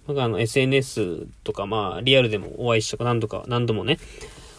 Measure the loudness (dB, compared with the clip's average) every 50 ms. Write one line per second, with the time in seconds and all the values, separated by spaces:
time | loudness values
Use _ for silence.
0 | -6 -4 -2 0 0 0 2 0 0 2 2 2 2 4 4 2 2 0 -2 -2
1 | -2 -2 -4 -6 -8 -12 -16 -10 -8 -6 -6 -6 -4 -2 -2 -2 -2 -2 -4 0
2 | 2 6 6 6 6 4 2 -2 -4 -6 -8 -2 0 2 2 2 2 0 -4 -2
3 | 0 0 2 2 0 -2 -4 -6 -4 -2 0 0 2 0 0 0 0 0 -2 -2
4 | -4 -10 -16 -16 -18 -18 -18 -20 -20 -20 -16